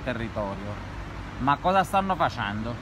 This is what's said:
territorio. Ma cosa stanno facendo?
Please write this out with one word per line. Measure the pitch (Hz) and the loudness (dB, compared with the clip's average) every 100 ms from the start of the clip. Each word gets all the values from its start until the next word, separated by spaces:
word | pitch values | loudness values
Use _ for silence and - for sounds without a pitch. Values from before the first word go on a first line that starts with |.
territorio. | 131 117 113 110 101 98 101 98 - - - - - - | -4 -4 -2 -2 -2 -4 -6 -8 -8 -10 -10 -10 -10 -2
Ma | 135 147 | 2 4
cosa | 180 190 | 4 4
stanno | 175 196 196 175 | 4 2 2 2
facendo? | 143 127 101 104 113 117 | 2 2 -2 -2 -4 -6